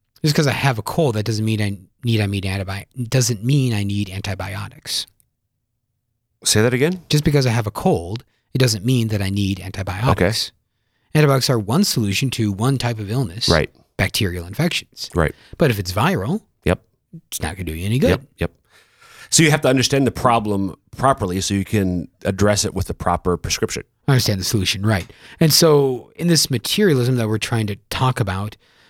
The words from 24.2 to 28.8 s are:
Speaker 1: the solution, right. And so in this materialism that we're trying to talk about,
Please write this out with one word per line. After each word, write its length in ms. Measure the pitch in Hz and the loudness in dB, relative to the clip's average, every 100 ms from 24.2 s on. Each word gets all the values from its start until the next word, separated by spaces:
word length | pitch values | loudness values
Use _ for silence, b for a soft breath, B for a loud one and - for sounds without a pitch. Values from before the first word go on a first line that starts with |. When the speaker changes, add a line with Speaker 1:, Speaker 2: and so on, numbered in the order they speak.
| - 98 | 2 -2
Speaker 1:
the 40 | |
solution, 400 | 90 107 90 98 | -2 0 0 0
right. 240 | 107 98 - B B B | 0 0 -4 B B B
And 140 | 160 | 2
so 580 | - 165 147 135 123 - - | 6 6 6 4 -2 -8 -4
in 100 | 175 | 2
this 240 | 160 - | 2 2
materialism 640 | 123 - 202 208 131 120 127 | -2 -2 2 4 4 2 0
that 120 | 110 | 0
we're 100 | 110 | -2
trying 300 | - 117 104 | 0 -2 -2
to 80 | 101 _ | -6 _
talk 280 | - 131 - | -2 0 0
about, 380 | 95 95 104 - b b | -2 -2 -6 -12 b b